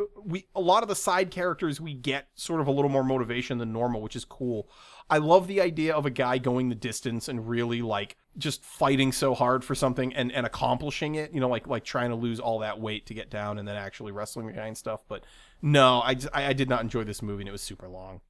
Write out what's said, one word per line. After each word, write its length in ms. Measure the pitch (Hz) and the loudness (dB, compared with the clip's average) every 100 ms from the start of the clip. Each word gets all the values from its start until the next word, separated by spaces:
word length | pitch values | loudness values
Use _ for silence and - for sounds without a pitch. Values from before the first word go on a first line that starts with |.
| 208 - | -8 -8
We, 240 | 208 185 - | -6 -6 -4
a 60 | 202 | 0
lot 220 | 180 202 | 4 4
of 60 | 226 | 4
the 60 | |
side 360 | 190 - 180 185 | 0 2 2 0
characters, 500 | 180 180 160 165 143 | 0 -2 0 -2 -2
we 120 | 160 | -8
get 340 | 135 127 139 - | -6 -4 -4 -6
sort 260 | - - 165 | -12 -4 0
of 60 | 143 | 2
a 40 | |
little 180 | 139 143 | 4 4
more 140 | 135 | 4
motivation 540 | 131 131 113 120 123 120 | 4 2 2 -2 -2 -4
than 160 | 117 | -2
normal, 280 | 113 123 117 | 0 0 0
which 140 | 107 | -6
is 80 | 120 | -10
cool. 460 | - - 123 110 - - - - - | -12 -6 -4 -2 -6 -16 -20 -20 0
I 80 | 156 | 2
love 300 | 151 185 175 | 8 6 6
the 120 | 196 | 2
idea 340 | 180 160 156 | 2 2 0
of 100 | 151 | 2
a 40 | 143 | 0
guy 260 | 123 123 131 | 0 0 2
going 320 | 127 123 127 | 2 2 0
the 60 | |
distance 520 | 110 120 107 123 113 - | -2 -4 -4 -4 -4 -6
and 220 | 120 113 | -6 -2
really, 320 | 117 117 120 | -2 0 -2
like, 340 | 117 101 104 - _ - | -2 -2 -4 -12 _ -6
just 260 | 151 - | -6 -6
fighting 480 | - - 143 135 135 | -12 0 4 6 4
so 220 | - 135 | 4 0
hard 320 | 120 123 127 | 4 2 2
for 100 | - | 0
something 380 | 135 135 127 127 | 0 0 0 -2
and, 180 | 139 123 | -2 -2
and 140 | 131 | -2
accomplishing 680 | 117 - 123 135 156 - 156 | -4 -2 0 0 -2 -4 -4
it, 180 | 156 151 | -4 -4
you 80 | 160 | 0
know, 80 | 127 | 0
like, 180 | 117 - | 0 -2
like 160 | 120 | -6
trying 280 | - 131 120 | -2 -2 -2
to 40 | |
lose 240 | 117 120 117 | 0 -2 -2
all 200 | 120 110 | -2 -2
that 200 | 107 104 | -2 -4
weight 280 | 110 107 - | -6 -6 -8
to 60 | |
get 160 | 110 101 | -12 -10
down 280 | 104 104 104 | -6 -6 -6
and 100 | 101 | -6
then 80 | |
actually 360 | 101 98 - 107 | -8 -10 -12 -10
wrestling 320 | 101 107 - | -8 -8 -8
the 80 | 113 | -10
guy 140 | 104 110 | -8 -10
and 100 | 110 | -8
stuff. 260 | 110 107 _ | -8 -8 _
But 160 | 101 - - - _ | -14 -14 -20 -20 _
no, 400 | 147 147 131 123 | 4 8 8 8
I 80 | 117 | 2
just, 160 | 131 139 | -2 -2
I, 120 | 147 | -2
I 80 | 139 | 0
did 160 | 135 135 | 0 2
not 120 | 120 | 0
enjoy 220 | 117 113 | 0 -4
this 180 | 107 101 | -4 -6
movie, 180 | 104 101 | -6 -6
and 80 | 98 | -8
it 20 | |
was 100 | 101 | -10
super 260 | - 101 92 | -10 -12 -14
long. 320 | 92 95 92 | -14 -14 -16